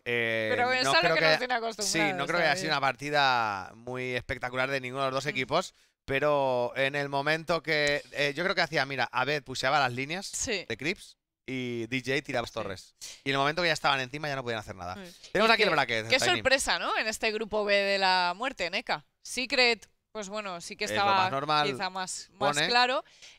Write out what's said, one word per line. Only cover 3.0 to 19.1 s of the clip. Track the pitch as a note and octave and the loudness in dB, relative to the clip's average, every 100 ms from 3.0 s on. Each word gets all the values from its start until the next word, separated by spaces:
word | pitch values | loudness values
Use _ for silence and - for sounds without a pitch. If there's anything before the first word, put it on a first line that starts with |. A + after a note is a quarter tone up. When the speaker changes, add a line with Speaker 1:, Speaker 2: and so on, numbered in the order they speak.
| C#3+ D3 C3+ B2 A2 G2 F#2 A2+ | 0 2 4 4 0 -2 -8 -12
Speaker 1:
muy | A#2+ B2+ B2+ | -10 -6 -4
espectacular | B2 - B2+ B2 B2 C3 | -4 -4 -6 -4 -2 -2
de | C#3 | -2
ninguno | B2+ C3 C3+ | -4 -2 -2
de | |
los | C3+ | -2
dos | C#3 | -2
Speaker 2:
Mm. | |
Speaker 1:
equipos, | C3 B2+ D#3 - - _ _ - | -4 0 0 -2 -10 _ _ -4
pero | C3+ D3 D3 C3+ B2 A#2+ B2+ | 0 2 4 2 2 0 0
en | C3+ C#3+ | 0 0
el | C#3+ | -2
momento | C#3 C#3+ D#3+ D#3+ E3 | -2 0 -2 0 -4
que, | D#3+ D3+ D3 D3 - | 0 2 2 0 -2
eh, | B2 C#3+ C#3 | -2 -2 0
yo | |
creo | F3+ F#3+ | -2 0
que | |
hacía, | E3+ D3+ C3+ | 0 0 -2
mira, | C3+ A#2 | -2 -2
Abed | A#2+ C3 D3+ | 0 0 -2
pusheaba | C3 B2+ C3 D3 | -4 -2 0 2
las | B2+ | 2
líneas | B2 C#3 F3 - | 0 -6 -6 -8
Speaker 2:
Sí. | - - G3+ D3 | -6 -4 -4 -4
Speaker 1:
de | A2+ | -4
creeps | C#3+ G#3 - - _ _ - | -4 -6 -10 -20 _ _ -8
y | C3 B2 A#2 A2+ | -6 -4 -4 -4
D | C3 B2 | -4 -2
J | C#3 | -2
tiraba | D3 B2 | -2 -4
las | A2+ | -4
Speaker 2:
Sí. | - | -6
Speaker 1:
torres. | G2+ F#2+ - _ - - | -8 -8 -14 _ -18 -8
Y | C#3 | -2
en | C#3 | 0
el | |
momento | C#3 D#3+ | 2 2
que | F3 | 0
ya | |
estaban | D3+ D#3 C3+ | 2 2 0
encima | B2+ D3 D3+ | -2 -6 -6
ya | C3+ | -4
no | |
podían | A#2+ A2+ | -4 -4
hacer | G#2 F#2 | -6 -10
nada. | F2 F#2 | -10 -10
Speaker 2:
Sí. | F2+ - - | -14 -18 -4
Speaker 1:
Tenemos | F3 A3+ | 2 4
Speaker 2:
Y | |
Speaker 1:
aquí | A3 | 4
el | G#3 | 4
Speaker 2:
qué, | D#3 | 2
Speaker 1:
bracket, | B2 A2+ A2 | 2 0 2
Speaker 2:
qué | C4+ | 2
Speaker 1:
Tiny. | F#4 | 4
Speaker 2:
sorpresa, | E4+ C4 C4+ C#4 F3 | 2 4 2 2 0
¿no? | A#3+ G4+ | 0 -2
En | A3 | -2
este | A3 A3+ | -2 -2
grupo | G#3+ A3 G#3+ G#3 | -2 -4 -2 2
B | |
de | G3+ G3 G3 | 4 4 2
la | F#3+ F#3 F3 F3+ | 4 4 2 -2
muerte, | C4 C4 E3+ | -6 -4 -4
Neka. | G3 - D#3 - | -4 -2 -4 -6